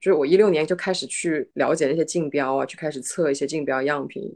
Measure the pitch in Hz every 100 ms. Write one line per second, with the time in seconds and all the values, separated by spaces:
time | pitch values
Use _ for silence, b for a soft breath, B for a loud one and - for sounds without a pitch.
0 | 190 160 139 185 214 160 156 180 - 185
1 | 127 - 175 156 - - 131 156 139 160
2 | 160 180 151 143 131 135 135 - 156 143
3 | 123 - 156 139 143 156 139 131 139 147
4 | 135 139 -